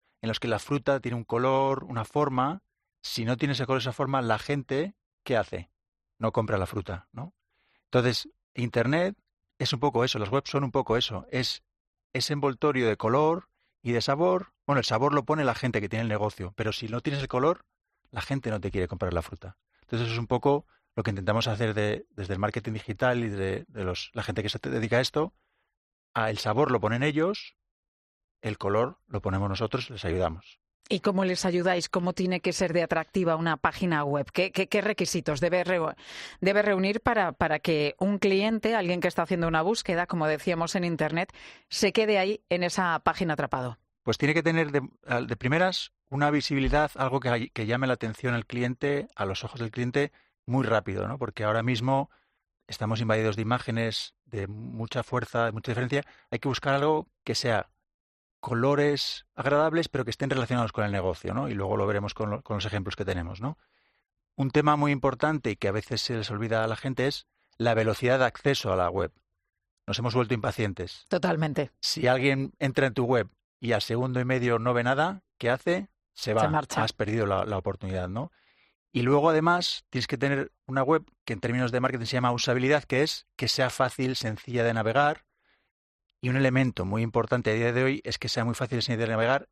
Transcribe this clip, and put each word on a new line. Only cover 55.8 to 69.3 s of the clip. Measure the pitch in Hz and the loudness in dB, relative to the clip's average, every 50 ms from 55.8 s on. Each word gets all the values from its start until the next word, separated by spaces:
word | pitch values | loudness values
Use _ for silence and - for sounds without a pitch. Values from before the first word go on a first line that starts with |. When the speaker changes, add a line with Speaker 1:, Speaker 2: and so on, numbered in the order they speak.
| 127 120 139 139 - - - - _ _ | -2 0 -2 -2 -4 -6 -14 -20 _ _
Speaker 1:
Hay | 123 117 | -6 -4
que | - 139 | -2 -2
buscar | 123 - - 143 139 | -2 0 0 0 2
algo | 139 143 156 156 156 170 - _ _ | 2 2 2 2 0 -2 -6 _ _
que | _ - 110 | _ -4 -4
sea | - - 123 110 95 - - _ _ _ _ _ _ _ _ _ _ _ _ _ _ | -2 0 0 0 0 -2 -6 _ _ _ _ _ _ _ _ _ _ _ _ _ _
colores | - - 120 113 127 143 143 143 143 147 143 135 - - - - - _ _ | -6 -2 0 2 2 4 4 4 4 2 2 0 -2 -6 -6 -10 -14 _ _
agradables, | - - 139 147 147 156 160 160 170 160 - | -4 0 2 2 4 4 4 2 0 0 0
pero | - 135 110 | -2 -4 -4
que | 117 | -4
estén | - - 143 131 | -4 -4 -2 -2
relacionados | 143 131 120 - 127 123 113 104 | 0 0 0 0 0 0 0 0
con | - 117 104 | 0 -2 -2
el | 104 | 0
negocio, | 98 95 90 92 85 - - 90 98 | 0 0 0 0 -2 -2 -4 -4 -4
¿no? | 127 147 135 | -2 -2 -2
Y | 107 | -2
luego | 98 98 95 107 | -2 -2 0 0
lo | 104 98 | 0 2
veremos | 104 101 101 104 101 - | 0 0 0 -2 -4 -4
con | - 107 104 | -4 -4 -4
lo, | 104 - | -4 -6
con | - - 107 | -6 -6 -6
los | 98 95 | -4 -4
ejemplos | 104 107 101 92 95 - | -4 -4 -4 -4 -6 -6
que | - 98 | -4 -4
tenemos, | 95 92 87 82 87 98 95 | -2 -2 -2 -4 -6 -8 -8
¿no? | 117 143 160 - _ _ _ _ _ _ _ _ _ _ _ _ _ _ _ | -8 -8 -8 -10 _ _ _ _ _ _ _ _ _ _ _ _ _ _ _
Un | - 135 127 | -2 -2 2
tema | - 151 147 151 151 | 4 4 6 6 4
muy | 147 147 143 | 4 4 2
importante | 143 127 - 135 120 - 151 156 156 135 - 113 | 2 2 2 0 0 2 0 0 0 0 -2 -4
y | 101 | -4
que | - - 98 | -2 -2 -2
a | |
veces | 98 107 - - 120 - | -2 -2 -4 -4 -4 -4
se | - - 120 | -4 -4 -4
les | 113 101 - | -4 -4 -6
olvida | 104 104 117 107 113 113 110 | -4 -4 -2 0 0 0 0
a | |
la | 113 110 | 0 -2
gente | - - 135 123 - 127 | -4 -4 -4 -2 0 0
es | 139 - - - _ _ _ _ _ _ - | 0 -2 -4 -10 _ _ _ _ _ _ 0
la | 117 117 113 | 2 4 4
velocidad | 110 110 110 104 - 123 120 131 131 | 4 4 2 2 2 2 2 4 4
de | 127 | 4
acceso | 113 - - - 143 139 - - 101 | 2 2 0 0 0 0 2 0 0
a | 92 | 2
la | 92 87 87 | 2 2 2
web. | 92 95 85 - - _ _ _ | 0 -2 -2 -4 -6 _ _ _